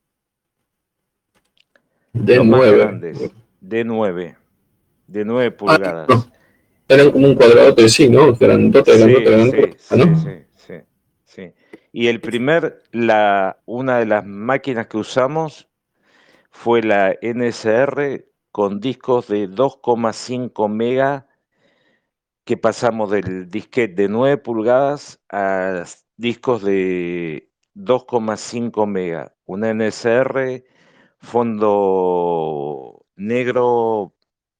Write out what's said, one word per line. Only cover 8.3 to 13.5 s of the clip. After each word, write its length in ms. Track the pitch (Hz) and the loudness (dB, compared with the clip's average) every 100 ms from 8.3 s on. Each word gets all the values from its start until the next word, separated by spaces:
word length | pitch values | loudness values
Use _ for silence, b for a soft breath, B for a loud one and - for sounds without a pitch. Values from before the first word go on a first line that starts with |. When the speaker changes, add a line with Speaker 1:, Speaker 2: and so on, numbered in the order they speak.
Speaker 1:
Grandote, 580 | 117 113 107 107 107 113 | 4 4 4 4 4 6
Speaker 2:
Sí, 60 | 110 | 6
Speaker 1:
grandote, 260 | 113 127 | 6 6
Speaker 2:
sí, 60 | 113 | 4
Speaker 1:
grandote, 460 | 110 117 113 101 - | 4 4 2 0 -4
Speaker 2:
sí, 180 | - 107 | -2 2
Speaker 1:
¿no? 260 | 165 160 | 2 2
Speaker 2:
sí, 240 | 160 90 71 | -2 -10 _
sí, 200 | _ - 85 - _ _ _ | _ -20 -20 -20 _ _ _
sí. 280 | _ - 92 _ b b b | _ -20 -20 _ b b b
Y 140 | - 117 | -4 -2
el 120 | 113 | -2
primer, 640 | 113 117 131 165 - - _ | -6 -4 -2 -2 -2 -10 _
la, 680 | 113 117 107 104 101 95 | -4 0 2 2 0 -2